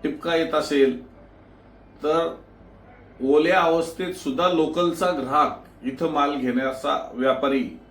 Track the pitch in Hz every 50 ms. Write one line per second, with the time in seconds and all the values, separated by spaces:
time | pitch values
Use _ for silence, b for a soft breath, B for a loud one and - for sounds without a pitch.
0 | - 151 139 - - 170 170 165 160 139 156 151 147 - 147 139 135 131 120 120
1 | - - - - - - - - - - - - - - - - - - - -
2 | - 151 160 165 165 - - - - - - - - - - - - - - -
3 | - - - - 127 135 147 151 156 175 190 185 170 165 165 165 160 160 - -
4 | 185 170 180 - - 147 127 - 175 180 180 160 156 139 - 175 175 170 - -
5 | 185 180 175 143 127 127 139 151 147 135 - - - - - - - 131 131 -
6 | 165 160 151 147 143 143 147 135 127 123 120 127 135 131 131 - - 147 131 -
7 | - - - 120 127 135 127 - 143 139 139 131 117 - - - - -